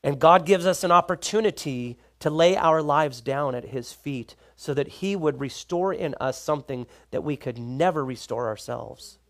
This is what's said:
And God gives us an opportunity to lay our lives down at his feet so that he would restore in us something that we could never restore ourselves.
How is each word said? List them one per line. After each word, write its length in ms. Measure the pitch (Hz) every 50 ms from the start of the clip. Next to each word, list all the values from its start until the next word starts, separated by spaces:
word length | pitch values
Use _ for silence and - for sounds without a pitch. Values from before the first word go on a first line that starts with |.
And 160 | - - 143 131
God 260 | 160 160 175 185 165
gives 220 | 160 196 180 170
us 160 | 190 180 -
an 80 | - 175
opportunity 1080 | 175 175 170 - 180 170 - - - 214 220 208 - - - 151 131 123 120 120 120 _ _ _ _ _
to 120 | - 156
lay 260 | 151 160 165 175 190
our 260 | - - 165 160 160
lives 380 | 151 147 143 147 156 147 127 123
down 340 | 117 139 135 139 147 139 127
at 120 | 123 -
his 260 | - 131 131 117 -
feet 420 | - - _ 143 139 123 113 - - _ _ _ _
so 180 | _ - - 139
that 140 | 139 139 -
he 260 | - - 185 196 196
would 260 | 190 160 151 135 127
restore 520 | 139 131 - - - _ 180 175 180 196
in 220 | 185 - - 151 131 -
us 200 | 123 131 127 -
something 460 | - - 151 143 131 - 135 123 120 _ - _ _ _
that 120 | - 131 -
we 120 | 151 147
could 220 | 127 - 135 117 120
never 460 | 117 120 127 135 165 185 175 156 135
restore 440 | 131 127 113 - - 113 113 123 110
ourselves. 680 | 107 107 - - 120 123 - 110 - - - - - _ _ _